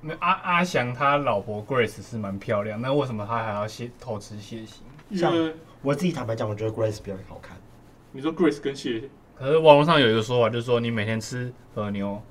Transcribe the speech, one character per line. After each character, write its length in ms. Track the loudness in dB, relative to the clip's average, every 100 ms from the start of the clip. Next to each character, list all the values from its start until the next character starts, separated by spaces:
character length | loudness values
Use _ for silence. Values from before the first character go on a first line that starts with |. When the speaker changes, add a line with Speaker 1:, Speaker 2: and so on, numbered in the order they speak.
Speaker 1:
没 100 | -10
有， 60 | -4
阿-， 120 | 0 0
阿 180 | 0 0
翔 300 | 2 0 -2
他 240 | 0 2 2
老 240 | 2 0
婆 260 | -2 -8 -2
Grace 360 | 0 0 -2
是 160 | -10 -8
蛮 200 | -6 -6
漂 260 | -2 -2
亮， 140 | -2 -6
那 140 | 0
为 140 | 0 0
什 80 |
么 100 | -4 -4
他 160 | -4
还 80 | -4
要 120 | -4 -6
泄-， 240 | -8 -12 -12
偷 200 | -10 -10
吃 200 | -10 -16
血 200 | -14 -14 -14
型？ 160 | -18 -20 -20 -10
Speaker 2:
因 80 | -2
为 20 |
Speaker 3:
像 360 | 2 2 0 -4 -18 -6
我 140 | -2
自 100 | 0
己 80 | 0
坦 140 | -2 -4
白 100 | -4
讲， 100 | -4
我 80 |
觉 120 | -2 -4
得 40 |
Grace 280 | -2 -2 -4
比 80 | -10
较 60 | -12 -14
好 120 | -18
看。 160 | -18 -20 -20 -20 -20 -20 -20
Speaker 2:
你 80 | -6
说 100 | -6 2
Grace 240 | 2 2
跟 160 | -4 -6
谢 260 | -6 -6 -8 -18 -20 -8
Speaker 1:
可 120 | 2
是 60 | 6
网 180 | 10
络 80 | 10
上 160 | 10 6
有 120 | 6
一 40 |
个 80 | 4
说 160 | 2 2
法， 120 | 2
就 100 | 2
是 60 | 0
说 120 | 0
你 120 | 0
每 160 | -2 -2
天 120 | -4
吃 320 | -6 -8 -8 -12 -14
和 160 | -8 -6
牛 280 | -4 -6 -8 -12